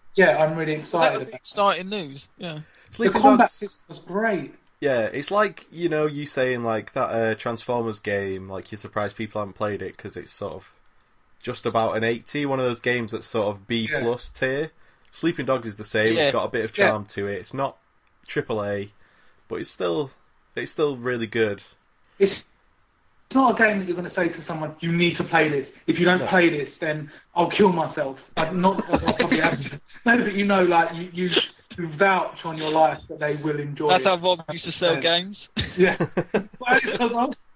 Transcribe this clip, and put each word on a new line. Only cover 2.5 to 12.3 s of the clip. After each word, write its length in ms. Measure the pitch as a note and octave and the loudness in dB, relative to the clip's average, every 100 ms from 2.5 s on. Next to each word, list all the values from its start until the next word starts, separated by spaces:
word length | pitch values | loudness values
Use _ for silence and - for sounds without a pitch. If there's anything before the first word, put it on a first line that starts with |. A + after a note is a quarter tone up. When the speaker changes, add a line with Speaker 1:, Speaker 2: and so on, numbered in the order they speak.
| D#3 - _ - | -10 -14 _ -14
Speaker 1:
The 60 | - | 0
Speaker 3:
Sleeping 240 | A3+ A3+ | 2 6
Speaker 1:
combat 240 | C4+ B3+ A#3 | 8 8 6
Speaker 3:
Dogs 60 | |
Speaker 1:
system 320 | - G3+ - - | 2 -12 -14 -20
was 100 | D3+ | -20
great. 560 | - F#3 A3+ F#3 C3+ - _ - | -8 -4 -2 -2 -6 -14 _ -4
Speaker 3:
Yeah, 260 | D3 B2 G#2+ | 0 2 0
it's 260 | C3+ C#3+ | -4 -2
like, 340 | G3+ G#3 E3 - | 0 0 -2 -18
you 180 | D#3+ E3+ | -4 -2
know, 160 | D3+ D3+ | 0 0
you 220 | D3 C#3+ | -2 -6
saying, 360 | - B2+ B2 | -2 0 0
like, 300 | A#2 A2 G#2 | -2 -2 -4
that, 160 | C3+ B2 | -4 -2
uh, 240 | A2+ A2+ | 0 0
Transformers 640 | G#2+ A#2+ A2+ - A#2+ A2+ G#2+ | -2 -4 -6 -4 -2 -2 -6
game, 500 | - G2+ G2 F#2+ F#2+ | -4 -2 -2 -6 -8
like, 240 | F#2+ - | -12 -12
you're 60 | G#2+ | -14
surprised 380 | G#2+ - G#2 - | -8 -4 -4 -6
people 240 | A2 G#2+ | -8 -6
haven't 120 | G2+ - | -8 -6
played 260 | G#2 G2 | -6 -4
it 160 | F#2 - | -8 -12
'cause 180 | G2+ F#2 | -14 -14
it's 160 | F2 | -14
sort 220 | - G2+ | -10 -10
of 180 | D#2+ - _ _ _ _ _ _ _ | -10 -16 _ _ _ _ _ _ _
just 240 | - B2 A#2 | -10 -6 -2
about 320 | A2+ A2+ G2+ | 0 0 0
an 60 | |
eighty, 420 | A2+ A#2 - | 0 -2 -4